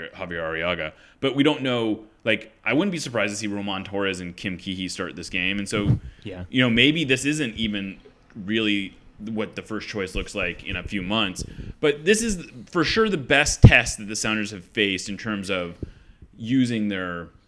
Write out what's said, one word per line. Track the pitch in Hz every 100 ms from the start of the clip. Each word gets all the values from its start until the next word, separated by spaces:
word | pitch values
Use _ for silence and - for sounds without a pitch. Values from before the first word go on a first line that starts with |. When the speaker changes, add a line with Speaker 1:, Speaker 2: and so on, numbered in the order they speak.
| 82
Speaker 1:
Javier | - 90 85
Arriaga, | 80 82 85 85 76 - - -
but | 131
we | 135
don't | 147 135
know, | 131 123 113 104 - _
like, | 117 107 - _
I | 110
wouldn't | 139 202
be | 170
surprised | 135 117 104
to | 104
see | 107
Roman | 101 101 95
Torres | 95 101 98 92
and | 90 85
Kim | 104 85
Keehee | 98 92 90
start | - 87 85
this | 85
game. | 92 92 101
And | 98
so, | 107 101 - - -
Speaker 2:
Yeah. | 104 90 90
Speaker 1:
you | 127
know, | 127
maybe | 113 139 165
this | 135 127
isn't | 139 156 123 107
even | 113 101 98 - - _ _ 117
really | 95 110 107 101 92 - - -
what | 107 110 95 -
the |
first | - 107 -
choice | 107 92
looks | 101 90
like | 101 90 82
in | 90 92
a |
few | 87 101
months, | 90 110 98 90 - - - -
but | 151 147
this | 160 220
is | 233 180 139 127 -
for | 175
sure | 151 220 220
the | 175
best | 123 143 147 -
test | - 127 117 -
that | 101
the | 110
Sounders | 110 107 104
have | 101
faced | 90 113 101 92 -
in | 95
terms | 113 101 92
of | 92 87 87 - - - - - -
using | 113 131 123 113 104
their | 95 90 85 82 -